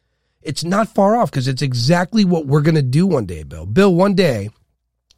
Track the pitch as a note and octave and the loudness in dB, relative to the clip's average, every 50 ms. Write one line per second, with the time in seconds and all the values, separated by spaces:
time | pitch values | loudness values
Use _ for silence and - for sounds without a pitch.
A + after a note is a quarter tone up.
0 | _ _ _ _ _ _ _ _ - - D3 - D#3 E3+ F#3+ G3+ A3+ - - - | _ _ _ _ _ _ _ _ -10 -10 -8 -8 -4 -2 0 0 0 0 0 0
1 | G3 G3+ A3 A#3+ G#3+ D3 - C#3 A#2+ C3+ C3 B2+ D3 C#3 B2+ A#2 A#2 C#3 F3 F3 | 2 2 2 2 0 -2 -2 -4 -4 -4 -4 -4 -4 -4 -2 -2 0 2 2 0
2 | F#3 F3 - A3 G3+ F3+ F3+ E3 D#3 C3 C#3 D3+ C#3+ E3+ D#3+ D#3 C3+ B2+ B2+ D#3 | 0 -2 0 0 2 2 0 0 0 0 0 2 2 2 2 2 0 0 2 2
3 | F#3 G3 E3 C3 G#2+ F2 F2 D#2 D2+ C#2 D2 D#2+ D#2+ G2 G#2+ E3+ G3+ G3+ F3 E3 | 2 2 0 -2 -2 -4 -8 -12 -12 -14 -14 -12 -8 -4 2 2 4 4 4 4
4 | F#3+ G3+ G3 F3+ F#3 D#3 A#2+ G#2 G2 A2 - _ _ _ _ _ _ _ _ _ | 2 2 2 2 0 0 0 -2 -6 -8 -12 _ _ _ _ _ _ _ _ _
5 | _ _ _ | _ _ _